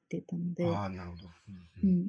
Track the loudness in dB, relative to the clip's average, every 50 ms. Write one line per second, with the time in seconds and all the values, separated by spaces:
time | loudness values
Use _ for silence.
0 | _ -8 -6 -6 -6 -4 -4 -4 -2 -2 0 0 2 2 2 2 0 -2 -4 -6
1 | -8 -10 -10 -12 -14 -18 -20 -20 _ -18 -18 -18 -18 -18 _ 2 4 6 6 4
2 | 4